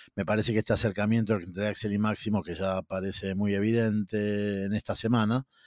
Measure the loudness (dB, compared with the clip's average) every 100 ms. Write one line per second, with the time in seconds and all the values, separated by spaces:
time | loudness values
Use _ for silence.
0 | -12 -6 0 2 2 0 2 2 2 0
1 | 2 2 2 0 -2 -4 -4 -2 -2 0
2 | 0 0 0 0 -2 -4 -2 -2 -2 -4
3 | -4 -4 -4 -2 0 2 2 2 2 0
4 | -2 -2 0 0 -2 -2 -2 -4 -2 -4
5 | 2 2 4 0 -2 _